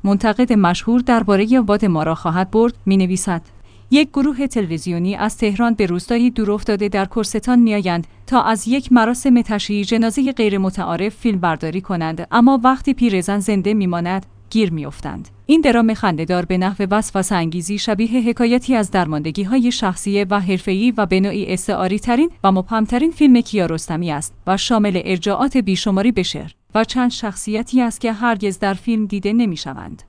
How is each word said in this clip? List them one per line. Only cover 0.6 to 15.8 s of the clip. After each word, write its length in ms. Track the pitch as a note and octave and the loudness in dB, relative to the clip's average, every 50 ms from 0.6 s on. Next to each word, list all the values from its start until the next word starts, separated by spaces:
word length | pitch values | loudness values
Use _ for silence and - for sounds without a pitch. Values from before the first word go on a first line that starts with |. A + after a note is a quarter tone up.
| F#3+ F3 F3 - - A3+ A#3 B3 | 4 2 2 0 0 0 0 2
دربارهٔ 600 | B3 B3+ A#3+ A3+ G#3 F#3+ G3+ F#3+ G#3 G#3+ B3+ C4 | 2 2 2 2 4 2 2 2 4 4 2 2
باد 240 | A3 G3+ G#3 G#3 A3 | 4 2 2 2 2
ما 180 | G3 E3+ D#3 D#3 | 2 2 2 0
را 120 | D#3+ D#3+ | 0 -2
خواهد 360 | - - E3+ D#3+ F3+ F#3 F#3+ | -2 -2 -2 0 0 -2 0
برد، 220 | - A3 A3+ A#3+ A#3 - - | 2 2 2 2 0 -2 0
می‌نویسد: 560 | G3 G3 F#3+ F#3 F3+ F#3 F#3 - G#3 F3 E3 - - - - - - - - - - | 2 2 2 2 2 0 -2 -2 -2 -4 -4 -6 -12 -20 -20 -20 -20 -20 -20 -2 2
یک 180 | - D4 D#4 - - | 2 2 2 2 0
گروه 340 | C#4+ C4 D4 C4+ A#3 C#4 | -2 0 0 0 -2 -4
تلویزیونی 680 | C4 - A#3 G3+ D#3+ E3 D#3 - F3+ F3 E3+ F3 F#3 G3+ | -4 -2 -4 -4 -4 -4 -6 -4 -4 -4 -2 -2 -4 -2
از 220 | - G3+ A3 - | -2 -4 -4 -2
تهران 360 | - A#3 G#3+ G3 G3 A#3+ A#3 A3+ | -2 -2 -2 0 0 0 0 2
به 120 | G#3 G#3 | 0 0
روستایی 460 | F3 F3 F3+ - - A#3+ A#3 A#3+ B3 | 0 0 -4 -2 -2 0 2 2 2
دورافتاده 580 | B3 - A3 G3+ G#3 G#3+ - - G#3 F#3+ G#3 G3+ | 2 0 -2 0 -2 -2 -2 -2 -2 -2 -2 -2
در 160 | G3 G3+ G3 | -2 -2 -2
کرستان 540 | F#3+ - A#3 G#3+ - - A3 - B3 B3 A#3+ | -2 -2 -4 -4 -2 -4 -4 -2 2 4 4
می‌آیند 480 | A#3 A3+ G#3+ G#3 F3+ F#3 E3+ E3+ E3 - - - - | 4 4 2 0 -2 -2 -2 -2 -4 -8 -14 -20 -8
تا 140 | - C4 B3 | 0 0 2
از 260 | - - A3+ G3+ - | 2 2 0 -2 -2
یک 240 | A3+ B3 C#4 C4 - | -2 -2 -2 2 4
مراسم 500 | B3+ A#3+ A3 A3+ B3 A#3+ - C#4 B3 A#3+ | 4 4 4 4 0 0 2 2 4 4
تشییع 420 | A3+ - A3 G#3 - - G#3 G#3 G3+ | 2 0 -4 -6 -4 -4 -2 -4 -2
جنازهٔ 480 | F#3+ A3+ A3 A3+ A3+ - C#4+ C4 C#4 | 0 0 0 0 0 0 0 -2 -2
غیر 260 | C4 - A3+ G#3 G3 | 0 0 0 0 0
متعارف 580 | G3 F#3+ F#3+ F#3 G3+ F3+ F3 E3+ E3 F#3 G#3+ G#3+ | 0 -2 -2 -2 -4 -4 -4 -4 -4 -4 -6 -6
فیلم 240 | - - A#3+ G#3 F#3 | -4 -4 -2 -2 0
برداری 420 | F3+ E3+ D#3+ D3 - D#3+ D#3 F#3+ | 0 -2 -2 -2 -4 -6 -6 -6
کنند، 460 | F#3 - F#3+ E3+ D#3+ D#3+ D#3+ E3 E3 - | -6 -4 -4 -4 -2 -4 -6 -8 -8 -2
اما 280 | - A#3 A#3 C4+ C4+ B3 A#3 | 2 4 6 6 4 4 4
وقتی 300 | B3+ C4 B3+ - C#4+ C4 | 2 2 2 0 -2 0
پیرزن 460 | - B3 A#3 G3 F#3 E3+ - G3 G#3 | 2 2 2 2 0 0 -2 -2 -2
زنده 340 | F#3+ - G#3 G3 F#3 G3+ A3 | 0 0 -2 0 0 0 0
می‌ماند، 520 | G#3+ G3 F3+ F3 E3+ E3+ F3 F#3 F#3+ F#3 - - - - - | 0 0 0 -2 -2 -2 -2 -4 -4 -6 -10 -20 -20 -20 -4
گیر 220 | - A3 G#3+ F#3 | 0 0 0 0
می‌افتند. 580 | E3 D#3 C#3+ C#3+ C#3+ - - C#3+ - - - - - - - | -2 -6 -8 -8 -12 -12 -12 -12 -12 -12 -14 -16 -20 -16 0
این 160 | - D4+ E4 | 2 2 4
درام 320 | D4 C#4 A#3 A#3 | 6 4 4 4